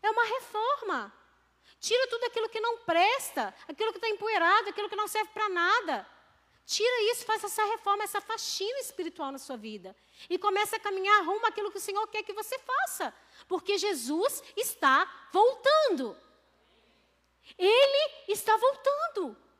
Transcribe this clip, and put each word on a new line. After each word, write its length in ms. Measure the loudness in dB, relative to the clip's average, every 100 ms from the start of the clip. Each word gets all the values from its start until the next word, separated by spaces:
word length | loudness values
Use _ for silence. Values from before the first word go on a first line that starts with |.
É 80 | 0
uma 160 | 2 2
reforma. 880 | 0 -6 -4 -2 -2 -2 -4 -6 -16 _ _ _ _ _ _
Tira 280 | -2 0 0
tudo 180 | -2 -4
aquilo 240 | -4 -6
que 100 | -4
não 200 | -4 -4
presta, 760 | 0 2 4 2 -4 -6 -8 -8 -16
aquilo 260 | -4 -4
que 60 | -4
tá 100 | -4
empoeirado, 600 | -4 -2 2 4 4 2
aquilo 200 | -6 -8
que 60 | -6
não 120 | -4
serve 220 | -4 -6
pra 160 | -4 -4
nada. 640 | 0 2 2 0 -6 -6 -20 _ _ _ _ _
Tira 460 | 0 0 2 0
isso, 140 | 0 -2
faz 180 | -4
essa 200 | -2 -2 0
reforma, 380 | 0 -2 -2
essa 160 | -2 -6
faxina 600 | -6 -8 -6 -6 -4 -6
espiritual 520 | -8 -8 -10 -6 -10
na 60 | -8
sua 180 | -12 -12
vida. 400 | -10 -12 -14 -20 _ _ -6
E 80 | -2
começa 420 | 0 2 0 -2
a 20 |
caminhar 440 | -4 -2 4 4
rumo 220 | 4 0 0
àquilo 240 | -2 -6
que 80 | -6
o 40 |
Senhor 260 | -6 -4 -4
quer 160 | -6
que 100 | -8
você 240 | -10 -8 -8
faça. 560 | -4 -2 -2 -4 -8 -8 _ -20 -6
Porque 300 | -6 -2 0
Jesus 640 | 0 -2 -2 0 0 -2 -10 -6
está 720 | -6 2 4 4 2 -6 -4
voltando. 840 | 4 4 6 4 6 4 0 -4 -10 _ _ _ _ _ _ _ _ _ _ _ _ -20 0
Ele 560 | 4 6 6 4 0 -4 -6
está 300 | -4 2 4
voltando. 800 | 4 2 0 0 -2 -4 -6 -8 _ _